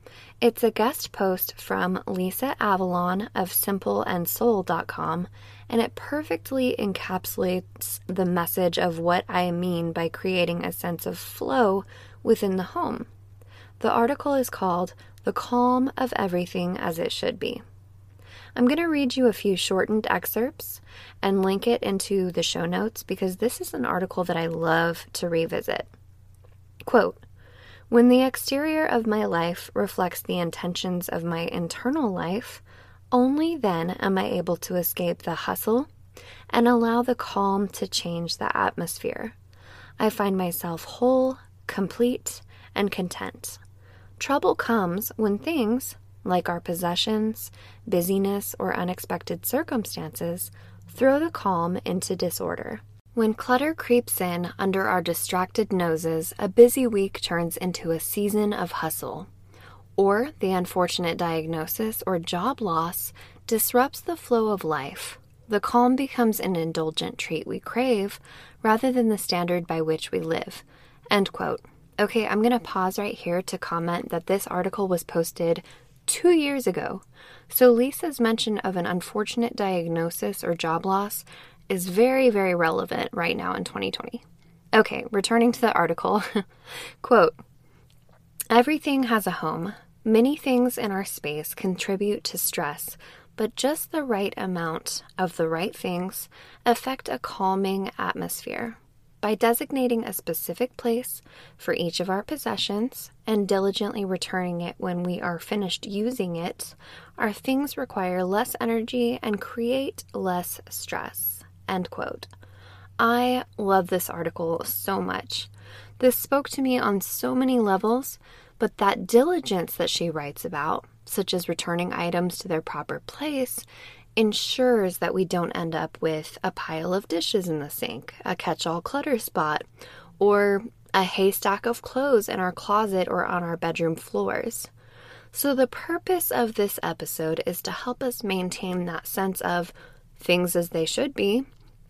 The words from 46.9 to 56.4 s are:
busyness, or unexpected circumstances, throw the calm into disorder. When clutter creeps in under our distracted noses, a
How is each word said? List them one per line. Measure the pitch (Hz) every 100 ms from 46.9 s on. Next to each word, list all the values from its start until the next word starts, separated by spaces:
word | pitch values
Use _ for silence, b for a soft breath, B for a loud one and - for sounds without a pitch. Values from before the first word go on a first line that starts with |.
| 180 - 214 220 220 - B B B -
busyness, | 180 175 196 196 202 - -
or | 190 -
unexpected | 180 180 - 175 - 175 -
circumstances, | 269 320 254 - - 160 - 170 180 - B B B B
throw | - 262 277
the | 330
calm | - 202 175 170 180
into | - 180 - 185
disorder. | 180 - - - - - - - -
When | 240 220
clutter | 220 - 254 294
creeps | 320 - 240 240 -
in | 180 175 175 -
under | 196 190 190
our | 180
distracted | 170 165 - 180 185 - 208
noses, | 185 170 160 165 160 170
a | -